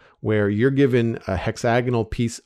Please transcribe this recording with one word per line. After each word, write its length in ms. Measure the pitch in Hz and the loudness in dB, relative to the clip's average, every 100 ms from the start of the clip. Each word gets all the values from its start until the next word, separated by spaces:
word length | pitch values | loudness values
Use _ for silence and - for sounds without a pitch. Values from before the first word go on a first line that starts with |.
| _ _ | _ _
where 280 | 110 107 101 | -2 0 2
you're 220 | 104 131 | 2 2
given 480 | 135 139 123 117 113 - | 4 2 4 0 -2 -4
a 100 | 95 | -4
hexagonal 680 | 113 - 120 120 123 120 | -4 -4 0 0 0 -2
piece 340 | 107 - 117 - | -2 -2 -4 -4